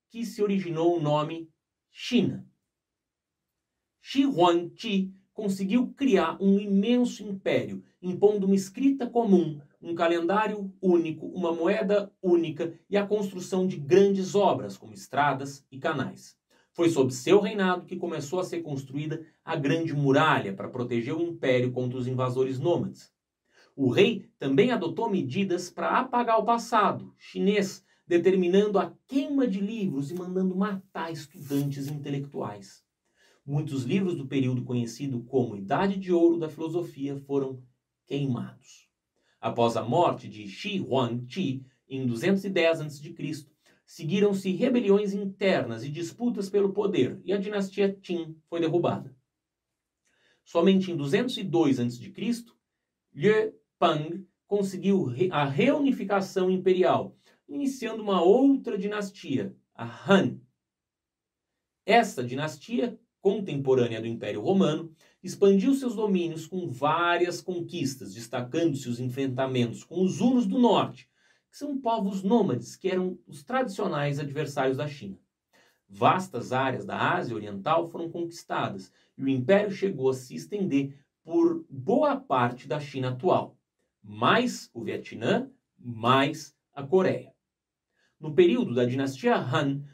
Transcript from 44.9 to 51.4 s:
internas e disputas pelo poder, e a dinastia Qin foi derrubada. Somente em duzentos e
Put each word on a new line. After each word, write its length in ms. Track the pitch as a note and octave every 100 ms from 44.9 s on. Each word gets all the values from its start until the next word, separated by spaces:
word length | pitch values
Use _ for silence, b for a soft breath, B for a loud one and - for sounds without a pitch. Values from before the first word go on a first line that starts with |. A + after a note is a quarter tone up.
| G3 G3+
internas 720 | G3 G3 - G3 D3+ A#2 A2+
e 60 | C#3+
disputas 580 | D3+ E3+ - A#3+ G3 G3
pelo 240 | G3+ G3
poder, 480 | G3+ G3+ D3+ A#2+ -
e 120 | -
a 20 | G3+
dinastia 580 | G3+ G#3 F#3+ - G3 F#3+
Qin 340 | - E3+ D#3+ - _
foi 140 | E3+
derrubada. 540 | D#3+ F3 C3+ G2 - - _ _ _ _ _ _ _ _ _ _ _ _
Somente 480 | _ E3 F#3+ F#3+ F3+
em 60 | D3+
duzentos 400 | C#3 G#3 B3
e 60 | -